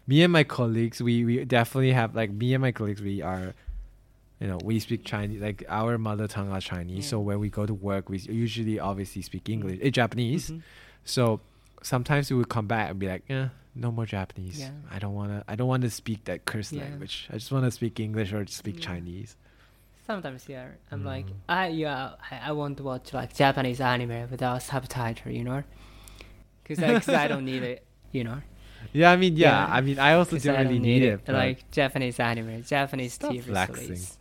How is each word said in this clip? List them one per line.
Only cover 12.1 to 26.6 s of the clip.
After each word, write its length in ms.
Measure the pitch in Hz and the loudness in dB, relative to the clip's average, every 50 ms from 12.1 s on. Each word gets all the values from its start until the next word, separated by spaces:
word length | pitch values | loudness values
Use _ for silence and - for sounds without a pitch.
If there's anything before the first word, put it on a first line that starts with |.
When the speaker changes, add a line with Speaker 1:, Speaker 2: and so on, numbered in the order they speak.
| 151 143 139 - | 2 2 2 2
Speaker 1:
we 60 | 135 | 2
would 100 | 123 117 | 0 0
come 180 | - - 117 107 | 0 0 -2 -2
back 240 | 101 117 110 104 76 | 0 0 0 -2 -2
and 80 | 95 | -4
be 120 | 95 98 95 | -4 -4 -4
like, 140 | 92 - - - | -4 -6 -6 -6
"Eh, 200 | 135 131 135 127 - - - _ - | -4 -4 -4 -4 -6 -10 -20 _ -10
no 160 | 123 120 120 | -6 -4 -4
more 140 | 117 117 113 | -2 -2 -4
Japanese. 560 | 104 107 98 92 - - 98 92 92 90 147 | -2 -2 -4 -4 -6 -8 -10 -10 -10 -10 -10
Speaker 2:
Yeah. 100 | 135 135 143 147 131 - | -12 -12 -12 -14 -14 -12
Speaker 1:
I 80 | 90 | -10
don't 160 | 95 104 101 101 | -8 -6 -6 -6
wanna, 300 | 101 101 101 101 104 - | -4 -4 -6 -6 -6 -8
I 100 | - 104 | -6 -4
don't 120 | 104 123 | -2 0
wanna 220 | 127 127 127 123 113 | 2 2 2 0 -2
speak 340 | - - - 113 110 101 - | -4 -6 -6 -6 -6 -6 -6
that 220 | 107 90 82 - | -6 -8 -6 -6
curse 260 | - - 107 101 - | -6 -6 -6 -6 -6
Speaker 2:
Yeah. 120 | 151 143 143 | -8 -8 -8
Speaker 1:
language. 440 | 143 143 95 98 98 - - - - | -8 -10 -10 -10 -10 -10 -12 -10 -10
I 40 | - | -10
just 180 | 110 - - | -10 -6 -2
wanna 180 | 135 135 131 123 | 0 2 2 2
speak 300 | - - 120 110 - - | 0 0 -4 -4 -4 -4
English 320 | 110 107 107 110 107 92 | -4 -4 -2 -2 -2 -2
or 140 | 104 104 98 | -4 -4 -6
speak 320 | 90 - - - 107 87 85 | -6 -10 -10 -10 -10 -10 -8
Speaker 2:
Yeah. 60 | 82 | -8
Speaker 1:
Chinese." 500 | 92 87 87 87 87 87 95 104 - - _ _ _ _ _ _ _ _ _ _ _ _ _ _ | -8 -8 -8 -8 -10 -10 -12 -12 -14 -18 _ _ _ _ _ _ _ _ _ _ _ _ _ _
Speaker 2:
Sometimes, 400 | - 220 190 165 139 131 127 - | -8 -8 -8 -8 -10 -12 -12 -14
yeah, 200 | - 135 127 127 143 - - _ - | -14 -14 -14 -14 -16 -18 -20 _ -10
I'm 140 | - 104 98 | -8 -8 -6
like, 240 | 95 95 95 95 | -6 -6 -8 -8
Speaker 1:
Mm. 60 | 95 - - - - | -10 -12 -10 -4 -2
Speaker 2:
"I, 180 | 175 185 190 | 0 0 0
yeah, 440 | 175 160 160 156 147 139 127 135 - - - - - | 0 0 -2 -2 -2 -2 -4 -6 -8 -10 -14 -16 -14
I, 80 | 135 123 135 | -12 -8 -6
I 40 | 147 151 | -4 -4
want 240 | 151 143 143 139 | -4 -4 -4 -6
to 60 | 139 135 | -6 -6
watch, 280 | 135 127 127 - - - | -6 -6 -6 -8 -8 -6
like, 220 | 127 123 - - | -6 -6 -2 2
Japanese 460 | - 143 135 135 139 131 127 120 127 | 4 6 6 6 4 2 0 0 0
anime 500 | 131 123 123 120 123 120 117 117 120 120 | 0 2 2 2 0 -2 -4 -6 -6 -8
without 320 | 127 123 131 123 123 127 - | -4 -2 -2 -2 -2 -2 -4
subtitle," 680 | - 143 131 127 - - 131 117 113 120 - - 123 123 | -4 -4 -4 -4 -4 -4 -4 -2 -2 -4 -6 -6 -6 -6
you 100 | 120 120 | -4 -4
know? 200 | 123 131 139 151 - - - - - - - - - - - - - - - - _ _ _ | -2 -4 -4 -6 -8 -12 -20 -20 -20 -20 -20 -20 -20 -20 -20 -20 -20 -20 -20 -20 _ _ _